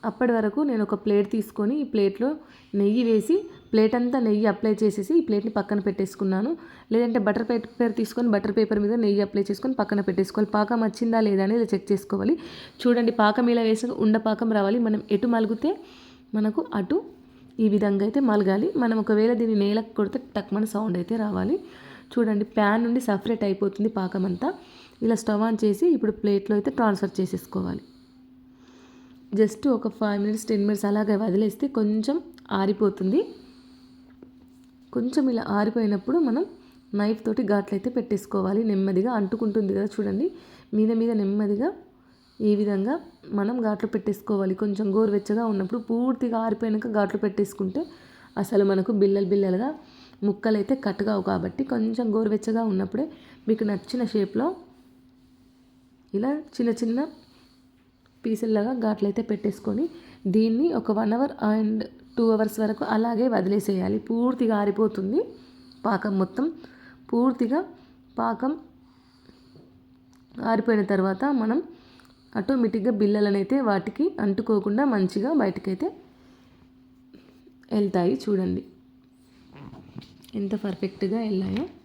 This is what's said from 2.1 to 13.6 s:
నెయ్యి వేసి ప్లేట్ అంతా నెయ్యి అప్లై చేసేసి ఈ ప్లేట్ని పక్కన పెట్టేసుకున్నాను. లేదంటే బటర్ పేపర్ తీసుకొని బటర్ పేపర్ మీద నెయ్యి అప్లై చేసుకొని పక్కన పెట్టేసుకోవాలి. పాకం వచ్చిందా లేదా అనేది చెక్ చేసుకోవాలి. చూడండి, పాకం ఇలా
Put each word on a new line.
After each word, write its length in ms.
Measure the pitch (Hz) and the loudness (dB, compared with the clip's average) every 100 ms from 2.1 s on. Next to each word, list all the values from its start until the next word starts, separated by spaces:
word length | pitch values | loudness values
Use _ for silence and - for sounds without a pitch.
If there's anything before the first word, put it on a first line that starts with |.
| 196 247 302 - - - 202 | 2 -2 -2 -10 -20 -6 0
నెయ్యి 240 | 202 226 233 | 2 4 4
వేసి 280 | 220 214 359 - - - | 2 4 0 0 -18 0
ప్లేట్ 220 | 220 220 247 | 4 4 2
అంతా 200 | 240 262 226 | 0 0 2
నెయ్యి 220 | 208 214 | 2 2
అప్లై 200 | 196 220 214 | 2 0 2
చేసేసి 300 | 214 202 190 330 | 2 0 2 2
ఈ 20 | 330 | 2
ప్లేట్ని 240 | 208 220 214 | 0 0 -4
పక్కన 220 | 196 208 196 | -2 0 0
పెట్టేసుకున్నాను. 640 | 190 190 - 196 190 226 330 - - - | -2 -4 -2 -2 0 -2 -4 -10 -20 -2
లేదంటే 260 | 226 240 233 208 | 0 0 0 -2
బటర్ 180 | 208 226 | -2 -2
పేపర్ 440 | 233 - - 240 214 | -4 -4 -2 -2 0
తీసుకొని 280 | 214 - 240 | -4 -2 0
బటర్ 200 | 208 208 202 | 0 0 0
పేపర్ 220 | 214 208 | 2 2
మీద 100 | 208 233 | 0 2
నెయ్యి 180 | 214 202 202 | 2 2 0
అప్లై 180 | 202 196 | 0 -2
చేసుకొని 260 | 202 262 262 | -2 -2 -2
పక్కన 200 | 202 202 190 | 0 0 0
పెట్టేసుకోవాలి. 420 | 180 190 - 202 214 | 0 0 0 0 0
పాకం 220 | 208 240 220 | 0 0 0
వచ్చిందా 320 | - 226 226 214 | 0 0 2 2
లేదా 160 | 196 196 | 2 2
అనేది 200 | 226 226 | 2 0
చెక్ 140 | 196 - | -2 0
చేసుకోవాలి. 420 | 196 - 196 196 320 - - - - | -2 0 -2 0 0 -4 -18 -20 -2
చూడండి, 320 | 247 240 233 240 | 2 4 2 4
పాకం 240 | 208 214 240 | 4 4 2
ఇలా 100 | 233 | 4